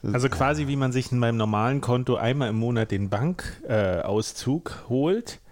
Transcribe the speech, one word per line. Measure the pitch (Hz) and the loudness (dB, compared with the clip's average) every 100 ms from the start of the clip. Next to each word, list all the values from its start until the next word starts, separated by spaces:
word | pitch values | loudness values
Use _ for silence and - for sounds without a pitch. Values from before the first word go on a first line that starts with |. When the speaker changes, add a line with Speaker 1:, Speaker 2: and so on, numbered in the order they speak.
Speaker 1:
Das | 104 120 | -2 0
Speaker 2:
Also | 127 | 0
quasi, | - 135 151 143 | 0 0 0 -2
wie | 139 | 0
man | 131 | 0
sich | 127 123 | 0 0
in | 123 | 0
meinem | 117 113 | 2 2
normalen | 107 107 117 139 | 2 2 2 0
Konto | 127 123 127 120 | 0 0 2 0
einmal | 113 139 120 | 2 0 0
im | 110 | 0
Monat | 117 117 110 | 0 0 0
den | 98 98 | 0 0
Bank-, | 101 151 180 - - - | 0 0 -2 -8 -12 -2
äh, | 110 98 82 | 2 2 0
Auszug | - 104 - - 123 156 - - - | 0 0 -2 -4 -2 -2 -4 -14 -2
holt, | 123 151 214 233 - - | 0 2 0 -2 -16 -20